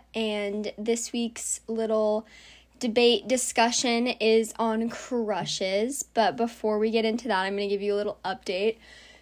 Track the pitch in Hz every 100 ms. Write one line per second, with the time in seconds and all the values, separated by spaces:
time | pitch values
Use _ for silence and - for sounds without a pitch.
0 | - 220 220 208 202 208 202 - 214 233
1 | - - 233 - - - - 226 220 220
2 | 214 214 226 - - - _ - 247 226
3 | 240 240 208 247 - - 233 240 247 233
4 | 247 240 214 226 220 - 226 220 226 -
5 | - 247 214 190 151 - 190 196 233 277
6 | - - 214 180 233 - 220 214 220 226
7 | 220 226 240 190 190 202 202 202 202 202
8 | 208 - 180 190 - 185 214 226 - -
9 | - -